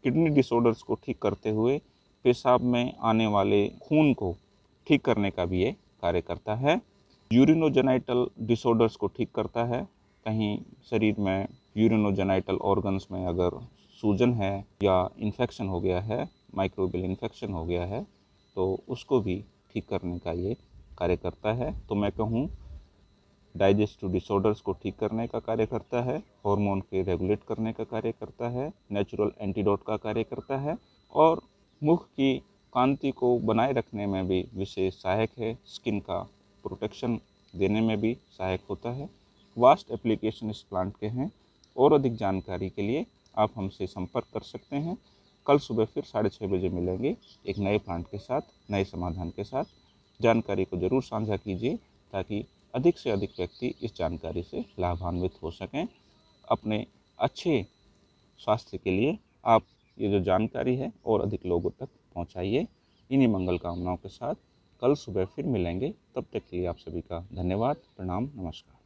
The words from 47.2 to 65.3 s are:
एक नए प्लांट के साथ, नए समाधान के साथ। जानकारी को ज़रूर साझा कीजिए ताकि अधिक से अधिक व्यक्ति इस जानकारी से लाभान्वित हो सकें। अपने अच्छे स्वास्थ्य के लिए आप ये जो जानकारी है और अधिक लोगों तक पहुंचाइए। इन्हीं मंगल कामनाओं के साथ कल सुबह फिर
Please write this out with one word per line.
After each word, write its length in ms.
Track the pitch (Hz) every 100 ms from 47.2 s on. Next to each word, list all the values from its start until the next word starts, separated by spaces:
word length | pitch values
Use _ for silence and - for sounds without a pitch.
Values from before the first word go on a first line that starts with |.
| _ _ -
एक 120 | 101
नए 200 | 98 104
प्लांट 280 | - 85 87
के 100 | 101
साथ, 240 | - 131 - _ -
नए 120 | 101
समाधान 460 | 98 90 87 87 85
के 140 | -
साथ। 220 | 101 127 180 _ _ _ _ _
जानकारी 460 | 117 113 110 98 95
को 120 | 90
ज़रूर 260 | 92 127
साझा 340 | 127 110 110 98
कीजिए 380 | 107 92 117 226 _ _ _
ताकि 300 | 98 95 104 - _ _
अधिक 240 | 127 151 175
से 120 | 131
अधिक 240 | 101 98 -
व्यक्ति 340 | 90 - 123 -
इस 120 | 113 -
जानकारी 460 | 82 82 82 90
से 220 | 85 - 240 -
लाभान्वित 640 | 87 87 90 87 92 -
हो 80 | 80
सकें। 360 | - 95 139 - _ _ _ _ _ -
अपने 380 | 120 110 107 - _ _ _
अच्छे 460 | 123 - 180 139 - _ _ _ _ _ _ _
स्वास्थ्य 380 | - 107 - 95
के 140 | -
लिए 260 | 92 127 208 _ _ -
आप 200 | 113 - _ _ -
ये 120 | 107
जो 80 | 101
जानकारी 540 | 95 92 113 - 127 127
है 160 | 135 - -
और 160 | 110
अधिक 240 | 104 98 -
लोगों 240 | 87 87
तक 160 | - 139 _ _ 87
पहुंचाइए। 520 | 87 92 92 120 220 _ _ _ _
इन्हीं 180 | 135 127
मंगल 300 | 98 92 90
कामनाओं 380 | 87 87 90 90
के 140 | 95
साथ 260 | - 120 - _ _ _ _
कल 120 | 123 143
सुबह 300 | - 95
फिर 200 | 95